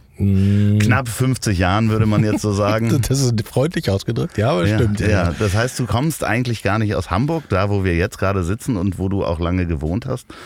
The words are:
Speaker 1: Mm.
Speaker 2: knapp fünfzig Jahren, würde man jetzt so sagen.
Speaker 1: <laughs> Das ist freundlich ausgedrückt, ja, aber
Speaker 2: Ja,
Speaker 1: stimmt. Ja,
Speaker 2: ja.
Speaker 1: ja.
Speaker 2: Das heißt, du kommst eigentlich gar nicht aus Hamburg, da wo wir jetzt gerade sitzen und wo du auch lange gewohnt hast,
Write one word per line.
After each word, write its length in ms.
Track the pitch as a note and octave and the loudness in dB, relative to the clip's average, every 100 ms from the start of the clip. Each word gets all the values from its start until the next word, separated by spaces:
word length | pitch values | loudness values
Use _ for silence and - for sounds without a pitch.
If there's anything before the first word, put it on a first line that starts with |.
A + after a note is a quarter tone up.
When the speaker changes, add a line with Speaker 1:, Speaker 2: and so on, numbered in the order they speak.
| - - | -10 -2
Speaker 1:
Mm. 600 | G2+ F#2+ G2 G2+ G2+ G#2 | 0 2 4 4 4 4
Speaker 2:
knapp 320 | G#2+ B2+ B2 | 4 2 0
fünfzig 480 | A2 C3 B2+ - F#2 | -2 0 0 0 2
Jahren, 320 | F#2 G2 A2 | 2 2 2
würde 160 | A2 A2 | 2 2
man 180 | G#2+ G#2+ | 2 2
jetzt 160 | G#2+ | 0
so 100 | G#2+ | 0
sagen. 520 | G2+ G#2 A2 A2+ C3 | 0 2 2 2 0
Speaker 1:
<laughs> 40 | A2 | 0
Das 140 | C3+ | 0
ist 260 | C3 A#2 G2 | 0 0 -2
freundlich 440 | - C#3+ F3 D#3+ | -2 -2 -2 -2
ausgedrückt, 480 | G2 - A#2 D3 - | -2 -2 -4 -4 -2
ja, 140 | G#2 | 0
aber 140 | F3 E3+ | 2 2
Speaker 2:
Ja, 120 | G#2+ | 2
Speaker 1:
stimmt. 220 | A#2+ G#2 | 0 0
Ja, 80 | G#2 | 0
Speaker 2:
ja. 160 | G#2 F2 | 2 0
Speaker 1:
ja. 100 | D2+ | 0
Speaker 2:
Das 160 | G#2 G2 | 0 0
heißt, 240 | B2 - | -2 -2
du 60 | B2 | -2
kommst 400 | A2+ D3+ D3+ - | 0 0 -2 -2
eigentlich 380 | A2 A#2+ A2+ | -2 -2 -2
gar 160 | G2 G#2 | -2 0
nicht 160 | G#2+ G#2 | 0 -2
aus 160 | F#2 | -2
Hamburg, 340 | F2+ C#3+ E3 - | 0 0 -2 -2
da 180 | F2+ G2+ | -2 0
wo 160 | G2+ F#2+ | 0 0
wir 100 | E2+ | 0
jetzt 220 | G2 - | 0 -2
gerade 260 | F#2+ G2 | -2 0
sitzen 360 | E2+ G2+ - A2 | -2 -4 -2 -2
und 200 | G2+ F2 | 0 -2
wo 120 | F#2 | -2
du 160 | G2 - | -2 -2
auch 140 | D#2+ | -2
lange 260 | E2+ F2+ F2 | 0 0 0
gewohnt 400 | D#2+ D2+ F#2 C3+ | -2 -2 -4 -4
hast, 200 | B2 - - | -8 -10 -20